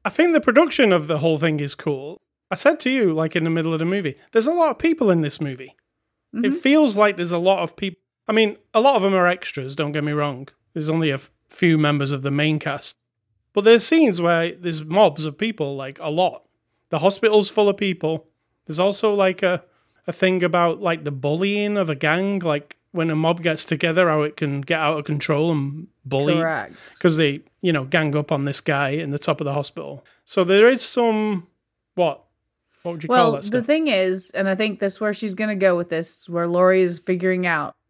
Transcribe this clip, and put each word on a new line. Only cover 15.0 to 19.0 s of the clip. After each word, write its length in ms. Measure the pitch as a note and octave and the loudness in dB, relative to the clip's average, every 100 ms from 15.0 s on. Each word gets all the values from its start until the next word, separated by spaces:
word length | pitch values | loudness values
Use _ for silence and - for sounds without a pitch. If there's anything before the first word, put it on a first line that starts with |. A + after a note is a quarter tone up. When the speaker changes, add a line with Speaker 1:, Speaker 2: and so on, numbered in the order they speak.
| G3 D3+ D#3 | 4 2 -6
Speaker 1:
of 100 | C#3+ | -4
people, 380 | A3+ G#3 C#3+ C#3 | -6 -4 -6 -8
like, 220 | C3+ C#3 | -12 -10
a 100 | D#3+ | -4
lot. 320 | D#3 F3+ - - _ _ _ _ | 0 -2 -2 -14 _ _ _ _
The 80 | D#3 | 0
hospital's 520 | F3+ G3 A3 G#3+ G3+ | 0 2 4 4 2
full 180 | - G3+ | 2 2
of 60 | G3 | 2
people. 480 | G3+ F3 D#3 D#3 - _ _ _ - | -2 -2 -4 -4 -8 _ _ _ -10
There's 140 | D3+ | -2
also, 340 | F#3+ G3+ | 0 0